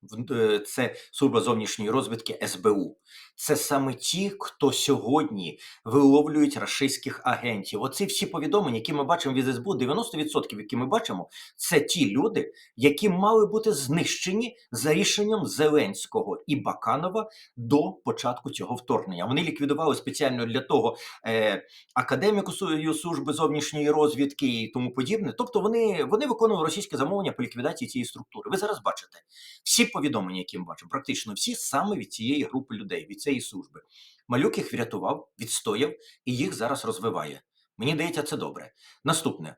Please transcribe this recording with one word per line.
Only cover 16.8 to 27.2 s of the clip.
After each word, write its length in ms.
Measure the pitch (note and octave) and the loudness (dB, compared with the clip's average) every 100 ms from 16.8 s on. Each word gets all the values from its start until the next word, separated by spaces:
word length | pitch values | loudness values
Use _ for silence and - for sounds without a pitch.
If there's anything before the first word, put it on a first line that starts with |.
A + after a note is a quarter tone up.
| - C3 F3 A3 G#3+ - - - | -2 0 0 -2 -4 -10 -20 -10
до 340 | A#2 C#3+ C#3+ | 2 4 4
початку 580 | - - A2+ B2 B2 - | -4 -4 -2 -2 -2 -6
цього 260 | - F#2 A#2+ | -10 -8 -8
вторгнення. 500 | - C#3 - F2 G#2+ | 0 -2 0 -6 -2
Вони 180 | C#3 | 0
ліквідували 520 | E3+ D3 C#3+ D3 D#3+ B2+ | 0 -2 -2 2 2 0
спеціально 500 | - B2 C#3+ B2 A#2 | -2 -2 0 0 -2
для 140 | C3 | -2
того, 380 | - C#3+ A2+ - - - A2+ | 0 2 2 -2 -12 -10 -2
е, 400 | A2+ G#2+ G2 - - _ | 2 2 2 -4 -20 _
академіку 580 | - - C3+ G3 G#3 F#3+ | -4 0 2 2 2 0
Су-, 420 | - F#3 D#3 D#3 | -4 -2 0 0
Служби 400 | D3+ F3 E3 C#3 | -2 -2 -4 -4
зовнішньої 560 | D3 D#3 D3+ C#3+ D3+ D3 | 0 2 0 -4 -2 2
розвідки 680 | D3+ D3+ C3+ C#3 - C#3 A#2 | 4 4 4 -2 0 -2 0
і 60 | A2 | -2
тому 260 | B2+ B2 | -2 -4
подібне. 400 | B2+ B2+ A3 G#3 G#3+ | -2 -2 0 -2 -4
Тобто 220 | B3 G#3 | -2 0
вони, 440 | F#3+ A3+ A3+ F#3 | 2 2 2 2
вони 240 | C3 G#3+ C#4+ | 0 2 0
виконували 380 | A3+ A3+ G3 D#3 | 2 2 4 0
російське 320 | E3 G3+ C#3 | -2 -6 -2
замовлення 340 | C#3+ G3 | 0 0